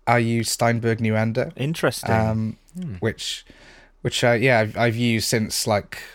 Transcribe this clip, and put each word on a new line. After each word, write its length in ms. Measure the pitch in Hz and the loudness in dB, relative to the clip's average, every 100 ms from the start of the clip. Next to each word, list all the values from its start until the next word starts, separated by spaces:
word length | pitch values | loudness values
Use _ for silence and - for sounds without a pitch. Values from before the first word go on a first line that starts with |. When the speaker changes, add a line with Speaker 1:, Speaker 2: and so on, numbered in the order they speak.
| - | 2
Speaker 1:
I 120 | 120 | 2
use 300 | 117 117 110 | 4 0 -2
Steinberg 500 | - 117 117 113 113 | 0 2 2 0 0
Nuendo. 520 | 113 110 113 113 143 - | 2 2 0 -2 -4 -4
Speaker 2:
Interesting. 560 | 139 170 143 - - | -4 0 -2 -2 0
Speaker 1:
Um, 460 | 113 110 110 110 - _ 180 | 2 2 0 -4 -8 _ -12
Speaker 3:
Hmm. 140 | 175 92 | -10 -4
Speaker 1:
which, 500 | 107 - - - - - - - - _ | -4 -4 -8 -10 -14 -20 -20 -20 -20 _
which, 220 | 127 - | -6 0
uh, 80 | 123 | 2
yeah, 280 | 117 135 117 | 4 4 4
I've, 180 | 110 107 | 2 0
I've 180 | 117 113 | 0 2
used 320 | 120 113 - | 2 2 0
since, 400 | 117 107 - 117 | -2 -2 -4 0
like, 340 | 104 - - - | -2 -2 -16 -18